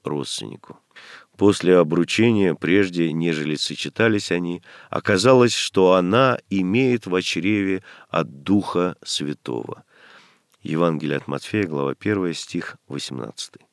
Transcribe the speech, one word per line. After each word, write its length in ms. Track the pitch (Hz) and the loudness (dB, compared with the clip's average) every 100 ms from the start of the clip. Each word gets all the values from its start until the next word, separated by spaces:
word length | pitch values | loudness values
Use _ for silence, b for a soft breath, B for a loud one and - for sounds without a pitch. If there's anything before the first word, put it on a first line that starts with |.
родственнику. 760 | - 73 65 - 53 - - - _ B B B B - | -8 -8 -6 -10 -12 -16 -20 -20 _ B B B B 2
После 400 | 101 95 87 90 | 2 4 6 6
обручения, 760 | 80 82 85 - 117 107 92 | 6 2 0 2 2 4 2
прежде 600 | 76 76 95 95 87 82 | 0 2 2 2 0 -2
нежели 420 | 78 85 76 76 73 | 0 -2 -2 -4 -4
сочетались 760 | - 80 73 - 113 101 - | -6 -8 -8 -2 0 0 -2
они, 300 | 87 87 87 B B B | -4 -4 -8 B B B
оказалось, 640 | - - 98 113 131 120 | -6 0 2 6 6 6
что 400 | - - - 92 | 2 -2 4 6
она 440 | 92 90 110 135 - - | 6 4 2 2 0 -2
имеет 560 | 98 92 110 131 120 98 | -2 0 2 2 0 0
в 140 | 90 | -2
чреве 600 | - 87 90 104 95 95 - B B | -2 -4 -2 0 -2 -4 -8 B B
от 340 | 87 - 69 | -4 -4 -4
Духа 540 | 71 101 90 - 90 - | 0 0 2 0 -2 -4
Святого. 800 | - - 73 73 - 60 - - _ b b b b b b _ | -8 -6 -6 -8 -8 -8 -8 -14 _ b b b b b b _
Евангелие 560 | - 78 85 78 73 71 | -6 0 0 0 -2 -4
от 100 | 71 | -4
Матфея, 380 | 69 - 107 95 | -8 -4 -4 -2
глава 300 | 73 69 67 | -2 -4 -4
первая, 380 | 104 101 90 | -4 -2 -2
стих 440 | 78 - 87 - - - | -6 -8 -10 -10 -14 -14
восемнадцатый. 760 | 69 - 65 55 - - - _ | -12 -10 -10 -12 -12 -16 -18 _